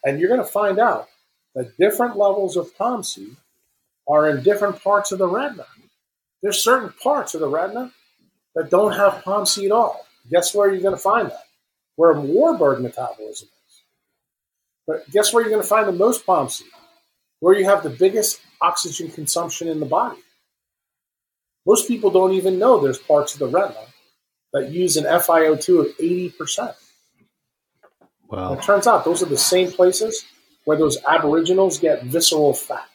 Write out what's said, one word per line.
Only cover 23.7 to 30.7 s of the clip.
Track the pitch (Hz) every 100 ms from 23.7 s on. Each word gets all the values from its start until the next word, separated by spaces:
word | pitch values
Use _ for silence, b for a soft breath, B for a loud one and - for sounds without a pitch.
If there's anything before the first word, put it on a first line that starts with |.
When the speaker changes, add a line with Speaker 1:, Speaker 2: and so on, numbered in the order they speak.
| 110 110 _ _ _ _ _ _
Speaker 1:
that | 139 131
use | 165 180 160
an | 143
F | 170 -
I | 165 156
O | 156
two | - 175
of | 143 -
eighty | 165 180 180
percent. | - 151 - 240 - _ _ _ _ _ _ _ _ _ _ _ _ _ _ _
Speaker 2:
Wow. | 95 92
Speaker 1:
And | -
it |
turns | - 202 240
out | 208 160
those | 170
are | 170
the | 139
same | - 180 180
places | - 180 185 220 226 - _ _ _
where | -